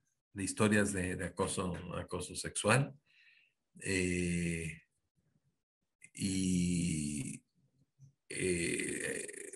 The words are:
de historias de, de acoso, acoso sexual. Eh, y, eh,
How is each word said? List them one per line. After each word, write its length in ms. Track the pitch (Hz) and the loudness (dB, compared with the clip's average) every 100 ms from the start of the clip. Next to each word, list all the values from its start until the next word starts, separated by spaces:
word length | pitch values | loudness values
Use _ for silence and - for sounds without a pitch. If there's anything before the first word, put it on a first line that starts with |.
| _ _ _ | _ _ _
de 100 | 101 | -4
historias 480 | 95 - 107 104 95 | -2 4 6 6 4
de, 240 | 98 90 90 | 2 0 -2
de 80 | 87 | -4
acoso, 480 | - 95 - 92 85 87 87 | 0 -2 0 -2 -2 -6 -8
acoso 380 | 85 90 - | -6 -6 -6
sexual. 600 | 92 82 - 104 123 143 - _ _ - _ _ _ _ - | -6 -6 0 4 4 4 -4 _ _ -20 _ _ _ _ -10
Eh, 1000 | - 95 90 87 87 87 85 82 82 80 _ _ _ _ _ _ _ _ _ _ _ _ - | -2 2 2 2 0 0 -2 -2 -6 -10 _ _ _ _ _ _ _ _ _ _ _ _ -18
y, 1300 | - 98 95 92 90 87 87 85 78 73 73 67 - _ _ _ _ _ _ - _ - | -4 -2 0 2 2 2 2 2 0 -2 -4 -6 -8 _ _ _ _ _ _ -20 _ -12
eh, 1000 | - 92 87 85 82 - - - - - - - | -4 0 0 0 -2 -2 -4 -4 -6 -8 -12 -14